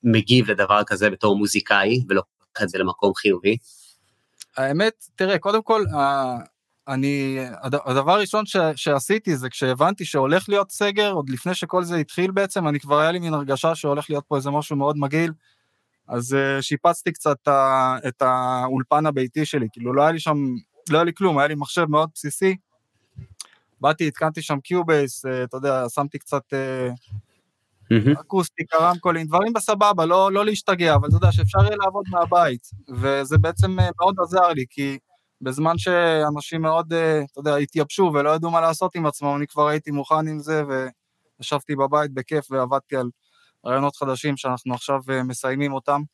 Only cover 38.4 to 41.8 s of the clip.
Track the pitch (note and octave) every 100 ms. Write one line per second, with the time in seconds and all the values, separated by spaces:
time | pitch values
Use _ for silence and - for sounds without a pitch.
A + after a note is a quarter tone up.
38.4 | E3 E3 E3 D#3+ F#3 F3+ D#3 - C#3+ C#3+
39.4 | D3 D3 D3 D3+ D3+ C#3+ C3+ D#3 D#3 D3+
40.4 | D3 D#3 C#3+ C3 C3 _ _ _ _ _
41.4 | - D3 - C#3+